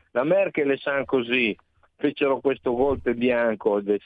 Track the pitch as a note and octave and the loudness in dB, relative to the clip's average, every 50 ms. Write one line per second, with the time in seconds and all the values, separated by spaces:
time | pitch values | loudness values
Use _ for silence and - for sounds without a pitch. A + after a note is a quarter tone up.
0 | _ _ - A#2+ C3 D#3 F3+ G3 G3 E3+ - D#3+ D3 C#3 C3+ C3 - D3 C#3 C#3 | _ _ -4 -2 0 2 2 2 0 0 0 -2 0 0 0 -2 -2 -4 -2 -2
1 | B2+ - - C3 A#2+ A#2 B2 B2+ A#2+ G#2+ F#2+ - _ _ _ _ _ _ _ - | -2 0 0 -2 0 0 0 0 0 0 -2 -4 _ _ _ _ _ _ _ -4
2 | - D3 - - D3 C#3 C3+ A#2+ - C#3 C3 - - C3+ A#2+ A#2+ C3 C#3+ C3+ B2+ | -4 -4 -2 0 0 0 0 0 0 -2 -2 0 -2 -2 0 2 2 0 0 0
3 | - B2+ A#2 A#2+ A#2+ B2+ A#2+ A#2 A#2+ A#2 A2 G2+ - A2 G2+ G#2 G2+ G2+ G#2 G2+ | -2 -2 -2 0 2 2 2 2 2 0 0 0 0 0 0 0 0 0 -2 -2
4 | _ | _